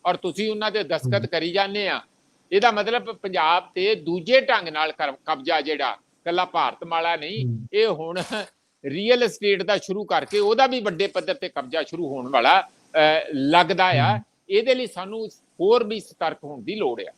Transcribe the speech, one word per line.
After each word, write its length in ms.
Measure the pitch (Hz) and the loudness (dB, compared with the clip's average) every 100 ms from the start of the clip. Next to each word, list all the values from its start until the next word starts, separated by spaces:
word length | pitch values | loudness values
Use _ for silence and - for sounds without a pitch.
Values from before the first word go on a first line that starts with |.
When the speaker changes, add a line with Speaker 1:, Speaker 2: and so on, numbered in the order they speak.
| 180 | 0
Speaker 1:
ਔਰ 100 | 180 | -2
ਤੁਸੀਂ 340 | 185 156 214 | -4 -4 -4
ਉਹਨਾਂ 220 | 214 214 | -2 -2
ਤੇ 120 | 208 | -4
ਦਸਤਖਤ 380 | 196 160 131 196 | -2 -2 0 0
Speaker 2:
ਹਮ। 60 | - | 0
Speaker 1:
ਕਰੀ 240 | 165 165 | -2 -2
ਜਾਂਦੇ 360 | 180 196 202 196 | 0 0 -2 -2
ਆ, 140 | 131 - _ _ _ _ | -4 -6 _ _ _ _
ਇਹਦਾ 200 | 190 233 | 4 4
ਮਤਲਬ 400 | 208 202 233 202 | 2 -2 -2 -4
ਪੰਜਾਬ 520 | 208 196 180 156 180 180 180 | -10 -4 0 2 2 0 -2
ਤੇ 200 | 196 208 | 0 0
ਦੂਜੇ 460 | 156 180 165 262 | -2 -6 4 4
ਢੰਗ 260 | 269 226 170 | 4 0 0
ਨਾਲ 240 | 151 156 | -2 -2
ਕਰ-, 240 | 156 147 135 - | -2 -6 -4 -4
ਕਬਜ਼ਾ 360 | 151 135 160 | -4 0 0
ਜਿਹੜਾ, 300 | 147 147 131 | 0 -2 -2
ਇਕੱਲਾ 540 | 101 _ _ 170 175 180 | -4 _ _ -4 -2 0
ਭਾਰਤਮਾਲਾ 720 | 170 131 - 170 165 165 170 | 0 -2 -2 -4 -2 -2 -2
ਨਹੀਂ, 300 | 151 214 127 | -6 -6 -6
Speaker 2:
ਹਮ। 220 | 113 123 | -6 -4
Speaker 1:
ਇਹ 140 | 202 220 | 0 0
ਹੁਣ 320 | 160 165 180 170 214 185 _ _ _ 139 | 0 -6 -8 -6 -8 -10 _ _ _ -8
ਰੀਅਲ 400 | 156 214 247 233 | -4 2 2 2
ਅਸਟੇਟ 380 | - 202 190 | 0 -2 0
ਦਾ 140 | 180 196 | 0 -2
ਸ਼ੁਰੂ 260 | - 196 | -2 -8
ਕਰਕੇ 360 | 208 170 139 208 | -2 -2 0 0
ਉਹਦਾ 280 | 202 226 269 | 2 4 4
ਵੀ 120 | 254 | 2
ਵੱਡੇ 280 | 208 165 196 | -4 -2 -2
ਪੱਧਰ 260 | 190 165 | -2 -4
ਤੇ 160 | 180 180 | -6 -6
ਕਬਜ਼ਾ 340 | 143 127 156 | -8 -4 -4
ਸ਼ੁਰੂ 240 | 143 165 156 | -4 -6 -6
ਹੋਣ 220 | 135 127 | -6 0
ਵਾਲਾ, 320 | 135 123 185 | 4 6 4
ਅਹ, 640 | - _ _ 160 151 156 - | 2 _ _ 4 4 4 -2
ਲੱਗਦਾ 520 | 147 139 170 170 185 185 | -4 4 4 4 2 2
ਆ। 320 | 156 156 214 | 4 2 0
Speaker 2:
ਹਮ। 40 | - _ - | -6 _ -2
Speaker 1:
ਇਹਦੇ 260 | 196 233 254 | 0 2 0
ਲਈ 120 | 240 | -2
ਸਾਨੂੰ 400 | 175 190 220 220 | -8 -10 -10 -10
ਹੋਰ 560 | _ _ - 185 240 | _ _ -2 2 2
ਵੀ 160 | 214 220 | 2 -6
ਸਤਰਕ 380 | - _ 160 151 | -10 _ -6 -6
ਹੋਣ 200 | 147 139 | -14 -14
ਦੀ 120 | 107 214 | -10 -4
ਲੋੜ 260 | 151 110 | -4 -4
ਆ। 100 | 92 | -10